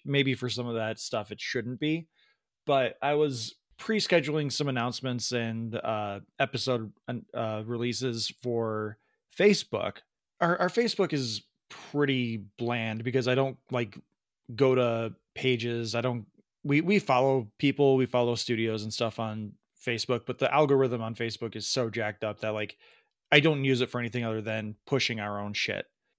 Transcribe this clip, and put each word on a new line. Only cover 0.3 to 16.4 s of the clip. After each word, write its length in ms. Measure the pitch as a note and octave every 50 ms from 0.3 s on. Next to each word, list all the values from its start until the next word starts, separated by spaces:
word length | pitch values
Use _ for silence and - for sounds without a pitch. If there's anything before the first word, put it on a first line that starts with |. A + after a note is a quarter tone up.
| B2+
for 140 | - B2+ A#2+
some 180 | G#2 B2 A#2+ A#2+
of 60 | A#2
that 260 | A2+ A2 A2 A2 -
stuff 320 | - - - A2 G2+ G#2
it 80 | G#2+ -
shouldn't 400 | - - - B2+ G#2+ A#2+ B2+ A2
be. 260 | D#3 D3+ D#3 E3 D#3+ _ _ _ _ _ _ _ _ _ _ _ -
But 300 | - C#3+ C3+ B2+ A2+ - -
I 140 | - C#3+ D3
was 400 | D3 D3+ D3 C3 A#2 A2 - - _ _ _ _ -
pre-scheduling 760 | - - A3 G#3 - - F#3 E3+ C3+ D3 D3 D#3 D3 C#3
some 160 | - - D3 C#3+
announcements 640 | C3 B2 A#2 B2 B2 - - C3 B2 A#2+ - -
and, 420 | B2 A#2+ A#2 A2+ A2+ A2+ A#2 A2+ G#2+
uh, 460 | A2 - - A2 G#2+ G#2 G2+ G2+ G2+ - _ _ -
episode, 540 | C#3 - - B2 - C3 B2+ A#2 A2 G2+ - _ - - B2 A#2 - -
uh, 300 | - A#2+ A2+ A2 G#2+ G#2+ G#2+
releases 680 | A2+ A#2+ A#2 A#2+ B2 A#2 - B2+ B2+ A#2 A2+ A2 - - _
for 560 | - B2 A#2+ A#2 A2+ A2 A2 G#2+ G#2+ G#2+ G#2+ _ _ _ _ _ _ _ -
Facebook. 600 | - F#3 G#3 G3+ - - - - G2+ F2+ G#2 - - _ _ _ _ _ _ _ -
Our, 160 | F3+ E3+ F3 -
our 100 | F3+ F3+
Facebook 440 | - A3+ A#3+ A3 - - F#3+ D#3+
is 300 | D#3+ C#3+ C3 A#2 G#2+ G#2 - _ _ _ _ -
pretty 720 | - - - - - D3 D3 C#3 C3+ B2+ B2 A#2 A2+ G#2+ G2 G2+ _ -
bland 440 | A#2+ A#2+ A#2+ A#2 A2+ A2+ A2 A2
because 240 | A2+ B2 A#2+ C3 A#2
I 80 | B2+ B2+
don't, 220 | C3 C3+ C3+ B2+ - _ -
like, 280 | B2 B2 A#2+ G2+ - - - _ _ _ _ _ _ _ _ - A#2+
go 200 | G#2+ C#3 C3 C3
to 400 | B2+ B2 A#2+ A#2 A2+ A#2 A2+ G2 _ _ _ -
pages. 600 | - - C3 B2 A2+ A2+ A#2+ A#2 A#2 A#2 A2 G#2
I 60 | A#2
don't, 260 | A#2 B2+ A#2+ A#2+ G#2 _ _ _